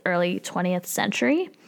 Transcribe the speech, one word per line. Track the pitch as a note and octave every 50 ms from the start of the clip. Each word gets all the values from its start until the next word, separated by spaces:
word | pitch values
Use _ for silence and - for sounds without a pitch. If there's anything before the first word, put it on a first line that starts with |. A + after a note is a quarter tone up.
| -
early | F#3+ F3+ F3 F3 F3+ F#3 G3+
twentieth | - - - F3+ F3+ F3+ F3+ F3+ F3+
century, | - - - G3+ G#3 - - A#3+ B3 C#4+ E4+ F#4 - - - -